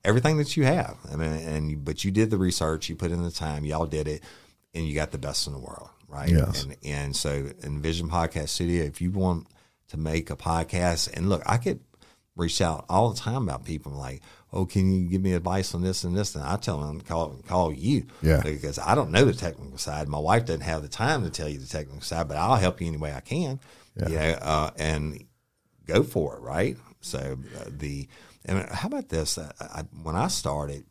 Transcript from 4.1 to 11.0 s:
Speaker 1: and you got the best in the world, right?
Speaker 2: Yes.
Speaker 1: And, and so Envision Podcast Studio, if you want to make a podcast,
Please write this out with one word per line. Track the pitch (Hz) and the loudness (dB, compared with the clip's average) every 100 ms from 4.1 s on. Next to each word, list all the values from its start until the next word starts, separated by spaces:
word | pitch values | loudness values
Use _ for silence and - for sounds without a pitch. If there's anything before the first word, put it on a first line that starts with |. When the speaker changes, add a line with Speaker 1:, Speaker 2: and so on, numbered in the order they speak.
| 76 - - - _ _ | -6 -10 -20 -20 _ _
Speaker 1:
and | 85 80 | -6 -2
you | |
got | 73 76 | -2 -2
the | 69 | -4
best | 67 73 - | -4 -4 -4
in | |
the | 69 | -6
world, | 64 - - _ _ | -10 -14 -16 _ _
right? | 69 78 | -4 6
Speaker 2:
Yes. | 82 - - | 6 6 -2
Speaker 1:
And, | 69 71 | -6 -10
and | 73 71 69 69 | -6 -4 -4 -2
so | 76 71 69 - | -2 -2 -4 -8
Envision | 71 73 78 82 82 | -6 -2 -2 -2 0
Podcast | 85 82 82 73 | 0 0 -2 -4
Studio, | - 87 87 | -2 0 0
if | 73 - | 0 -2
you | 90 | -2
want | 95 92 85 - _ _ _ _ | 2 2 2 -4 _ _ _ _
to | 76 | -4
make | 78 82 82 | 0 0 -2
a | 76 | -6
podcast, | - 82 80 92 87 85 | 0 0 0 2 2 2